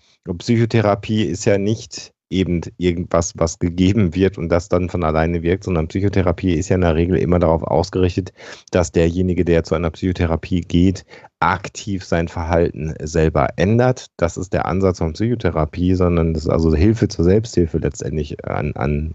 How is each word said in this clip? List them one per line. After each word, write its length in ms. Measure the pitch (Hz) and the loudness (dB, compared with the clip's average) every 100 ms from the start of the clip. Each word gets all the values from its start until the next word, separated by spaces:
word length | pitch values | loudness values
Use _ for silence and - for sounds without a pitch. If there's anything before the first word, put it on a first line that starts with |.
| _ _ - 87 | _ _ -10 -6
Psychotherapie 840 | - 113 113 117 104 101 - 110 | 0 0 2 2 2 2 0 0
ist 220 | 90 87 - | 0 0 2
ja 120 | 101 | 2
nicht 560 | 98 113 - - - _ - | 2 -2 -6 -16 -18 _ -4
eben 300 | 90 87 87 76 - | -2 0 0 -4 -2
irgendwas, 560 | 90 85 87 85 85 - | 0 0 0 0 0 -2
was 200 | 82 - | -2 -2
gegeben 560 | 92 85 92 104 92 | -4 2 2 4 2
wird 240 | 80 95 98 | 2 0 0
und 120 | 82 | 0
das 180 | 85 - | 0 0
dann 220 | 90 90 | -2 -2
von 160 | 90 82 | -2 0
alleine 360 | 78 80 87 | 2 0 0
wirkt, 200 | 82 92 | 0 -2
sondern 240 | 95 87 85 | -2 -2 -2
Psychotherapie 680 | 98 98 98 87 80 95 80 | -2 0 2 0 0 0 0
ist 120 | - | 0
ja 80 | 92 | 2
in 60 | |
der 140 | 90 80 | 2 2
Regel 200 | 85 90 | 2 2
immer 220 | 57 90 | 2 2
darauf 240 | 85 82 | 2 2
ausgerichtet, 720 | - 71 90 92 90 87 90 - - - - | 0 0 0 0 0 0 -6 -8 -20 -20 -2
dass 200 | 92 85 | 0 2
derjenige, 540 | - 82 85 92 87 85 | 2 2 2 0 0 2
der 180 | 85 | 2
zu 120 | 82 82 | 2 -2
einer 160 | 85 | -2
Psychotherapie 680 | - 95 90 87 82 - 92 | -4 -4 0 0 -2 -2 -4
geht, 460 | 82 87 92 92 - - - - | 0 4 4 2 -6 -20 -16 -2
aktiv 640 | 82 95 - - - 95 | 0 0 -4 -12 -8 -8
sein 240 | - 85 85 | -2 -2 -2
Verhalten 680 | - 80 85 85 - 78 - | -4 0 2 2 -2 -8 -8
selber 460 | 76 80 80 78 64 - | -4 0 2 2 0 0
ändert. 520 | 90 113 127 127 - - | 2 2 2 0 -6 -4
Das 180 | 85 - | -4 -4
ist 160 | 92 | -4
der 140 | 85 - | -4 -2
Ansatz 320 | 87 95 87 | 0 0 0
von 160 | 82 | -4
Psychotherapie, 840 | 78 113 117 92 80 78 - 90 92 | -2 -2 -2 -2 0 -2 0 0 2
sondern 380 | 87 87 82 | 2 2 0
das 100 | 80 | 0
ist 60 | 80 | 0
also 260 | 80 80 78 | 2 2 4
Hilfe 320 | 101 113 98 | 2 2 0
zur 160 | - | 2
Selbsthilfe 540 | 82 101 113 - 85 80 | 2 2 2 -2 0 0
letztendlich 680 | 71 - - 78 71 - - | -4 -6 -6 -6 -6 -8 -8
an, 280 | 50 73 - | -6 -6 -4
an, 380 | 71 73 78 | -2 -2 -4